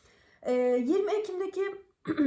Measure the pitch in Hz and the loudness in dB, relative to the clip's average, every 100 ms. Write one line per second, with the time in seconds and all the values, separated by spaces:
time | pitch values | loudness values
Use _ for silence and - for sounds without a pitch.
0 | _ _ _ _ - 247 247 247 247 392 | _ _ _ _ -2 0 2 2 2 2
1 | 403 427 415 370 381 392 403 - - _ | 2 0 -2 -4 -4 -4 -4 -6 -16 _
2 | - 311 | -4 0